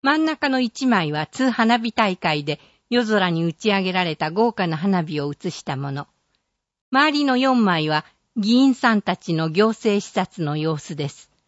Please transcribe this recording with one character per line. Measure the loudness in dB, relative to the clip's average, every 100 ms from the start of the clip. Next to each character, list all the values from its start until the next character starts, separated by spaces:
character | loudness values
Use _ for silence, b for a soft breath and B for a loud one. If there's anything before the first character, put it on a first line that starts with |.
真 | 0 0
ん |
中 | 0 -2 -2
の | 0
一 | -2 -2 0
枚 | 2 0
は | -4 -6
津 | -2 -2
花 | 2 2 2
火 | 0
大 | 0 0 0
会 | -2 -2
で | -2 -6 b b _
夜 | -2 2
空 | 2 2
に | 0
打 | -2
ち | -2 0
上 | 0
げ | 0
ら | -2
れ | -2 -2
た | -4
豪 | 0 0
華 | 0 -4
な | -2
花 | 0 0
火 | 0 -4
を | -6
写 | -6 -8
し | -8
た | -8 -6
も | -6
の。 | -8 -10 _ _ _ _ _ _ _ _
周 | 0 2 2
り |
の | 0 2
四 | 2 2
枚 | 2 2 0
は | -2 -4 b _ -6
議 | 2
員 | 4 4
さ | 4 2
ん | 2
た | 0 -6
ち | -2
の | -2 0
行 | 2 2
政 | 2 0 -2
視 | -2
察 | -4 -4 -4
の | -4 -2
様 | -2 -4
子 | -6 -8
で | -8
す。 | -8 -20 _